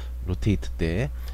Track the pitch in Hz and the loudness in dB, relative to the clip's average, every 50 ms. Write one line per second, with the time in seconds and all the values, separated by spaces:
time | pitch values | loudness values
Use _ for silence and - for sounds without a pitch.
0 | - - - - - 90 90 - - 110 95 - - - - - 85 82 82 95 | -4 -6 -6 -4 -2 -2 0 2 4 4 4 4 2 -2 0 0 0 2 2 2
1 | 135 147 - - - - | 0 0 -2 -4 -6 -6